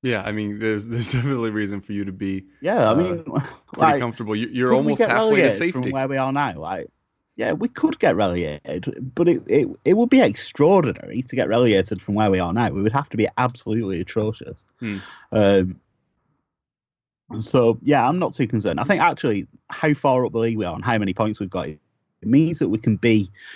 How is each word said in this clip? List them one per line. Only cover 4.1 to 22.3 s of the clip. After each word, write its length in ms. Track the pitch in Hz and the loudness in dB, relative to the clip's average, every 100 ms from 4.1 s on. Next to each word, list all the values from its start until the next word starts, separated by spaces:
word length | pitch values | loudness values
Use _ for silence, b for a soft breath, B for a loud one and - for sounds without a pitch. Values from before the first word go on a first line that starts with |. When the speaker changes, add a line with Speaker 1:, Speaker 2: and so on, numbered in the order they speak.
| 113 107 107 | -6 -6 -4
Speaker 1:
You, 120 | 117 | -4
you're 180 | 127 127 | -2 2
Speaker 2:
could 60 | 127 | 4
we 60 | |
Speaker 1:
almost 180 | 147 143 | 2 2
Speaker 2:
get 100 | 220 | 2
Speaker 1:
halfway 120 | 117 | 2
to 40 | 220 | 4
Speaker 2:
relegated 220 | 196 147 | 4 4
Speaker 1:
safety. 280 | 104 170 135 | 2 -2 -2
Speaker 2:
from 100 | 127 | -4
where 160 | 135 135 | -2 -2
we 100 | 135 | -2
are 140 | 135 | -2
now? 280 | 135 139 80 | -2 -4 -4
Like, 280 | 78 92 - _ _ _ _ - | -8 -8 -10 _ _ _ _ -6
yeah, 140 | 107 | -4
we 160 | - 240 | -2 -4
could 280 | - 320 - | -2 -2 2
get 180 | 175 95 | 0 2
relegated, 960 | 98 87 80 73 - 76 - - 131 - | 0 -2 -4 -6 -8 -6 -6 -8 -10 0
but 140 | 175 | 2
it, 120 | 170 - | 2 2
it, 200 | 131 131 - - | 2 2 -2 2
it 80 | |
would 160 | 196 240 | 2 6
be 100 | 262 | 4
extraordinary 1000 | 175 - - - 151 196 139 - - - | 4 0 -8 2 4 6 2 -4 -8 -8
to 140 | 123 123 | -6 -2
get 100 | 87 | 0
relegated 540 | 113 123 98 92 95 | 4 4 4 2 -4
from 120 | - | -4
where 160 | 104 107 | 0 2
we 100 | 95 | 2
are 120 | 87 | 0
now. 180 | 104 113 | 0 0
We 120 | 78 | 0
would 100 | 104 | 0
have 160 | 131 143 | 0 -4
to 80 | 107 | -2
be 120 | 104 - | -2 0
absolutely 640 | 127 123 - 110 104 90 | -2 -2 -4 -4 -2 -4
atrocious. 640 | 90 - 107 113 - - _ _ | -4 -2 -4 -6 -14 -18 _ _
Speaker 1:
Hmm. 160 | 117 98 B B B | -8 -8 B B B
Speaker 2:
Um, 480 | 110 98 98 92 - _ _ _ _ _ _ _ _ _ _ _ _ _ _ _ 110 | 2 4 4 2 -6 _ _ _ _ _ _ _ _ _ _ _ _ _ _ _ -8
so, 400 | 110 131 117 113 | -2 2 2 2
yeah, 240 | 135 143 120 | 2 2 2
I'm 140 | 175 | 0
not 140 | 156 | -4
too 120 | - 120 | -4 -2
concerned. 360 | 113 101 76 | -2 -2 -4
I 20 | |
think, 180 | 135 139 | 0 2
actually, 460 | 165 - 139 101 - - _ | 2 2 -2 -2 -6 -16 _
how 240 | - 156 | -4 -2
far 320 | 147 143 127 120 | 2 2 2 0
up 80 | |
the 60 | 117 | -2
league 180 | 113 110 | -2 -2
we 80 | 90 | -4
are 100 | 78 | -4
and 80 | |
how 140 | 92 113 | -2 0
many 160 | 101 | 0
points 260 | 87 110 107 | -2 -2 -2
we've 100 | 95 | -6
got, 200 | 92 78 | -6 -8
it 100 | 76 _ _ _ _ | -12 _ _ _ _
means 380 | 107 | 2